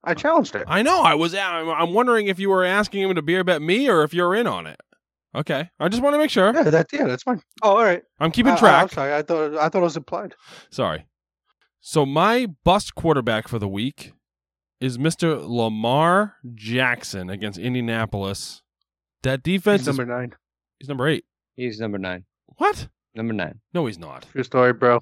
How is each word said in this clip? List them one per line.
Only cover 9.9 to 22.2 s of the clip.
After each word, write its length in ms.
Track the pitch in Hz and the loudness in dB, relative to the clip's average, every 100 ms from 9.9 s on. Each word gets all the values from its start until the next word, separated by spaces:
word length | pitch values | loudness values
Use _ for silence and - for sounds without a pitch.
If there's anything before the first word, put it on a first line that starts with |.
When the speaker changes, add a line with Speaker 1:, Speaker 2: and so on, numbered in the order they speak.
| 156 | -2
Speaker 1:
implied. 360 | 143 180 202 - - - - | -8 -10 -10 -16 -20 -20 -14
Speaker 2:
Sorry. 340 | - 104 78 - _ _ _ _ _ _ _ | -4 -4 -4 -10 _ _ _ _ _ _ _
So 220 | - 160 139 | -4 0 0
my 420 | 147 190 240 240 156 | 2 2 2 -2 -2
bust 320 | - 196 - - | 0 0 -2 -4
quarterback 520 | 165 147 113 110 - | 0 0 0 -2 -4
for 120 | 117 | -6
the 80 | 101 | -4
week 460 | 98 123 - - _ _ _ _ _ _ _ | -4 -6 -8 -20 _ _ _ _ _ _ _
is 160 | 131 120 | -6 -2
Mister 380 | 151 - 165 143 | -2 0 -2 -2
Lamar 1040 | 76 120 113 110 113 139 165 185 208 _ 127 117 | -4 -2 -2 -2 0 2 4 2 0 _ -20 -14
Jackson 720 | 107 123 131 120 - 98 90 | -4 0 0 0 -6 -10 -8
against 300 | 98 104 98 | -8 -8 -6
Indianapolis. 1040 | 117 127 117 113 110 101 98 98 - - _ _ _ _ _ _ | -4 -4 -2 -2 -4 -4 -6 -6 -10 -16 _ _ _ _ _ _
That 220 | 131 135 | -4 -2
defense 380 | 160 190 208 202 | -2 0 2 2
Speaker 1:
He's 60 | 131 | 2
Speaker 2:
is 80 | 135 | -4
Speaker 1:
number 140 | 123 | -4
nine. 220 | 123 123 - _ _ _ _ | -6 -8 -14 _ _ _ _
Speaker 2:
He's 100 | 131 | -12
number 180 | 139 139 | -4 -2
eight. 180 | 156 _ _ _ - | -2 _ _ _ -8
Speaker 3:
He's 240 | 123 107 | -8 -6
number 180 | 110 101 | -6 -6
nine. 280 | 95 90 | -6 -8